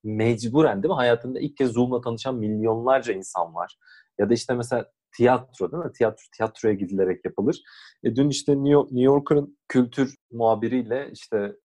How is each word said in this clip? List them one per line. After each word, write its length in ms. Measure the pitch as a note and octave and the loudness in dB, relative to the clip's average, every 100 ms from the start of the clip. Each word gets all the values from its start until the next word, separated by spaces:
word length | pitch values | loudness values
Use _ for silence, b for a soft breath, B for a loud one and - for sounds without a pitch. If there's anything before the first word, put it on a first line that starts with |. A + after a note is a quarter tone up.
mecburen, 800 | G#2+ G#2+ A2 A2+ A2+ C3+ D3+ G2 | -6 0 0 0 0 2 4 2
değil 60 | D3+ | -2
mi? 40 | D#3+ | 2
Hayatında 440 | B2 A#2 B2 B2+ | 2 2 -2 -6
ilk 180 | D3 C#3+ | -8 -2
kez 140 | C3 | 0
Zoom'la 300 | A2+ B2 B2 | 2 0 -2
tanışan 340 | A#2+ A#2 C3+ B2+ | -4 -6 -6 -4
milyonlarca 800 | G#2+ G#2+ A2+ A2+ B2 C3+ A#2 | -4 -2 0 0 2 0 0
insan 420 | F#2+ F#2 F#2 E2+ E2 | -6 -6 -6 -6 -6
var. 220 | F2+ _ b b b - | -10 _ b b b -4
Ya 100 | G2+ | 0
da 40 | |
işte 200 | A#2 - | 0 0
mesela 380 | B2 A#2 A#2+ - _ _ - | -4 -2 -4 -6 _ _ 2
tiyatro, 540 | A#2+ B2+ B2+ - F#2 | 4 4 -2 -8 -6
değil 120 | E3 | -6
mi? 80 | D#3 | -10
Tiyatro, 320 | - A2 G#2+ _ - | 0 0 0 _ -6
tiyatroya 360 | A2 - A2+ | -6 -2 -2
gidilerek 520 | G2 F#2 F#2+ F#2 F2+ F#2 | -2 -2 -2 0 -2 -6
yapılır. 360 | - A2 - B B B B | -2 -2 -2 B B B B
E, 120 | - A2+ | -2 0
dün 140 | C#3+ | 0
işte 220 | C#3 - C#3+ | 0 0 0
New 140 | C#3 | 4
York-, 220 | D3 C#3 | 4 2
New 100 | B2+ | 2
Yorker'ın 540 | C3 C#3 C#3 D3 C#3+ _ _ | 4 4 2 0 0 _ _
kültür 480 | C3 B2 C#3 C3 - _ | 0 0 -2 -4 -4 _
muhabiriyle 800 | A#2 A2+ A2 A2+ B2+ A2 B2+ C#3+ | -2 0 2 0 -4 -2 -6 -6
işte 440 | - - G#2+ G2+ - | -16 -6 -4 -4 -10